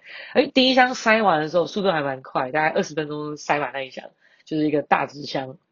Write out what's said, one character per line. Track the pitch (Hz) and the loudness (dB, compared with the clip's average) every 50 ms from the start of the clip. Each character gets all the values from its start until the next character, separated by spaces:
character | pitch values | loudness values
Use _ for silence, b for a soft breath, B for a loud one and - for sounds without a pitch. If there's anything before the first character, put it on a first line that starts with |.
| B B B B B B - | B B B B B B 0
诶， | 202 294 294 - | 0 0 2 4
第 | 262 254 262 | 4 4 6
一 | 254 | 6
箱 | 254 254 254 254 | 6 4 4 2
塞 | - - 226 214 226 | 0 2 2 4 4
完 | 214 190 165 151 | 4 4 4 2
的 | 156 151 | 2 0
时 | 156 | 0
候 | 175 160 | 0 0
速 | - - 214 | 0 -2 -2
度 | 185 196 | 0 0
还 | 165 156 | 0 0
蛮 | 139 139 131 131 | 0 -2 -4 -6
快， | 131 - - 160 131 127 | -8 -6 -4 -2 -2 0
大 | 147 151 | 0 0
概 | 156 160 | 0 0
二 | - - 175 | 0 0 -2
十 | - 151 | -2 -4
分 | 156 151 147 | -6 -6 -6
钟 | 147 151 151 151 151 | -6 -8 -8 -8 -10
塞 | 147 - - 151 147 | -6 -2 -2 0 0
满 | 143 123 | -2 -4
那 | 127 139 | -6 -8
一 | 135 131 | -10 -10
箱， | - - - - b b b b b b b | -12 -16 -16 -18 b b b b b b b
就 | - 160 | -4 -2
是 | 156 151 | 0 2
一 | 151 | 2
个 | 143 143 | 2 0
大 | 143 - 190 160 139 | 2 2 2 0 0
纸 | - - 143 143 | -2 -8 -10 -10
箱。 | - - 143 131 131 131 - _ _ | -8 -6 -6 -6 -8 -12 -16 _ _